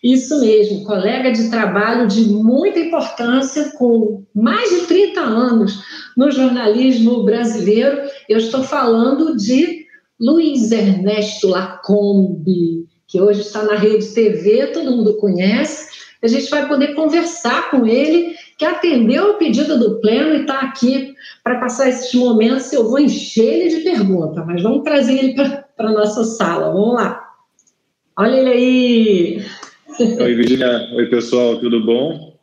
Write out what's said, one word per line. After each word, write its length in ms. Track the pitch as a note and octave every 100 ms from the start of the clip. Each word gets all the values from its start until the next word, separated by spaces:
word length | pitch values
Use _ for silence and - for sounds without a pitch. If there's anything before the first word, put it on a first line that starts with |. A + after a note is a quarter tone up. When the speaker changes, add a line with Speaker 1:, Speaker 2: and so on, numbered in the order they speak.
Speaker 1:
Isso 360 | B3 B3+ - D4+
mesmo, 440 | A3+ G#3+ G3+ G3+
colega 480 | - G3+ F#3+ B3+ C4
de 200 | A3+ A3+
trabalho 560 | A3+ G3+ F#3 G#3+ B3 A#3
de 140 | G3+
muita 580 | A3 G#3 A3 C4 F#4+ F4
importância, 920 | D#4+ E4 - - A#3+ C4 C4+ D4+ C#4+ -
com 460 | B3 A3+ G#3 G3+ -
mais 340 | G#3 A#3+ - A#4
de 160 | F4 F4
trinta 340 | F4 G4+ F4+
anos 580 | C#4+ A3 B3 A#3 G3 - - - - -
no 140 | C#4+
jornalismo 920 | B3+ C4 A#3+ A3 A3+ C4 A#3 A3+ A#3+
brasileiro. 760 | G3 A#3 A#3 G#3+ F3+ A3 C4+ C#4 - - -
Eu 120 | G#3+
estou 240 | A3+ C4+
falando 760 | C4 D4 B3 A3+ A#3+ C#4+ D#4+ B3
de 480 | G3 B3+ E4+ - - - _ _
Luiz 520 | A#3 D#4+ D#4 C4 A3
Ernesto 760 | A3+ G3 F#3 F#3+ G#3+ G3+ - G3
Lacombe, 1400 | F#3 F#3+ - - G#3 G3+ G3+ F#3 E3 D#3 F3+ E3+ E3 - _ _
que 140 | F3+
hoje 200 | G3+ G3+
está 200 | - G#3+
na 140 | G#3+ G#3
Rede 320 | G#3 G#3+ -
T 220 | - A3
V, 380 | E3 F3+ A3+ C#4+
todo 160 | E4 C#4+
mundo 280 | A#3+ G#3+ G#3
conhece. 760 | G#3 F3 F#3 A#3 D4+ - - - - _
A 40 | A3+
gente 220 | C4 C4+
vai 180 | D4 C#4
poder 280 | C#4+ C#4+ C#4+
conversar 720 | D#4 D#4+ E4 - A#3 C4 -
com 160 | C#4 A3+
ele, 480 | A#3 D4+ E4+ E4+ - - _
que 80 | D#4
atendeu 680 | E4+ F4 C4+ A3 C#4 G4+
o 20 | G#4
pedido 420 | D#4+ A3+ D4 C#4+
do 220 | A3+ -
Pleno 320 | G#3 A#3+ D#4
e 120 | D4 B3+
tá 140 | C4+
aqui 520 | C4 - A#3+ C4+ C4+ - - -
pra 160 | - B3
passar 300 | A#3+ - C4
esses 220 | A#3 - B3
momentos. 580 | B3 A3 A3+ C4+ -
Eu 160 | C#4+ A3
vou 100 | C4+
encher 440 | C#4+ G3 - -
ele 340 | A#3 E4+ F4 D#4+
de 60 |
perguntas, 600 | D#4+ E4+ G3 F#3 D#3 D#3+ D#3+
mas 160 | F3
vamos 200 | G3 C4+
trazer 300 | D#4 D4 A#3+
ele 220 | C4 C4 -
pra, 280 | C#4 - - _
pra 140 | A3
nossa 320 | G#3+ G#3 -
sala. 480 | A3+ - F3 E3+ D#3
Vamos 220 | E3+ A3 A#3+
lá. 260 | G#3 - - _ _ _ _ _ _ _ _ -
Olha 180 | G#3 C4
ele 140 | C4
aí. 920 | A#3+ B3+ B3+ B3 A#3 A3 F#3+ E3+ - F#3+ - - _ _ -
Speaker 2:
Oi, 360 | A#3+ - A#2+ A#2
Virginia. 540 | A#2+ B2+ B2+ A#2+ G#2
Oi, 140 | A#2+ A#2
pessoal. 500 | A#2+ A#2 B2 A#2+ A2+
Tudo 260 | A#2+ A#2
bom? 520 | A2 A#2+ C#3+ D#3 - _